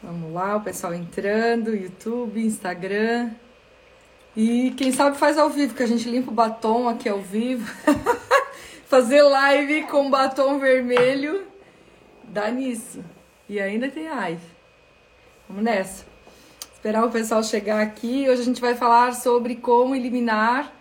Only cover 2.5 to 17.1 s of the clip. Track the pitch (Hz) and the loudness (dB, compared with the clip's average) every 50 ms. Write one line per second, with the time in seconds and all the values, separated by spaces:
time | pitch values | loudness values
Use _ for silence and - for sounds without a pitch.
2.5 | 214 - - 185 180 175 180 190 196 208 220 226 233 240 240 233 220 - - - | -2 -2 -6 -8 -8 -6 -6 -4 -2 -2 0 0 0 -2 -2 -4 -8 -12 -20 -20
3.5 | - _ _ _ _ _ _ _ - _ _ _ _ _ - _ _ 220 220 226 | -20 _ _ _ _ _ _ _ -20 _ _ _ _ _ -20 _ _ 0 2 2
4.5 | 233 240 254 254 262 - 277 262 254 262 285 285 277 - 320 294 294 311 294 311 | 4 2 2 0 0 0 0 0 2 4 2 2 2 4 2 2 4 4 2 2
5.5 | - 285 285 240 - - 254 220 233 233 226 240 233 254 254 285 220 233 233 220 | 2 0 -2 -2 0 -2 0 0 2 0 0 -2 -2 -2 -2 -2 0 0 0 0
6.5 | 220 - - 220 220 240 247 240 226 233 - 233 202 196 190 180 196 214 233 247 | 0 -2 -2 0 0 2 0 0 -2 -2 -4 -4 -4 -4 -6 -6 -4 -4 -2 -2
7.5 | 262 240 214 - - - - 302 294 - - 440 466 - - - 494 554 - - | -4 -6 -6 -10 -12 -2 0 0 0 2 0 -2 -2 -2 0 2 2 2 2 0
8.5 | - - - - - - - - - 262 247 220 277 294 294 285 277 269 277 277 | -12 -18 -20 -20 -20 -20 -2 4 4 4 4 6 6 8 8 8 6 4 4 4
9.5 | 285 285 294 277 302 311 302 - - 285 277 269 262 269 269 269 262 - 269 269 | 4 4 2 0 -2 -2 -2 0 0 2 2 2 2 2 2 0 2 0 0 2
10.5 | 285 277 277 262 262 254 247 247 247 247 247 254 277 277 277 302 330 392 381 - | 2 2 2 2 2 2 2 0 2 2 4 2 2 0 -4 -4 -6 -6 -8 -10
11.5 | - - - - _ _ _ _ _ _ _ _ - - - - 175 208 208 220 | -20 -20 -20 -20 _ _ _ _ _ _ _ _ -20 -20 -20 -10 -8 -6 -4 -4
12.5 | 240 254 269 262 240 220 220 - - - 180 170 - - _ _ _ _ _ - | -4 -4 -4 -4 -6 -8 -10 -14 -16 -16 -18 -18 -20 -20 _ _ _ _ _ -10
13.5 | 202 202 196 196 202 220 247 277 269 311 320 320 311 254 196 175 165 170 175 - | -8 -6 -4 -4 -4 -4 -4 -4 -6 -8 -10 -8 -8 -6 -6 -6 -8 -10 -12 -20
14.5 | - _ _ _ _ _ _ _ _ _ _ _ _ _ _ - _ _ _ - | -20 _ _ _ _ _ _ _ _ _ _ _ _ _ _ -20 _ _ _ -14
15.5 | 190 196 214 233 220 190 190 190 - - - - - - _ - - - - - | -8 -4 -2 -2 0 -2 -4 -6 -12 -18 -20 -20 -20 -20 _ -20 -20 -20 -20 -20
16.5 | - _ - - _ - - 214 214 220 233 247 | -20 _ -20 -20 _ -10 -6 -4 0 0 0 0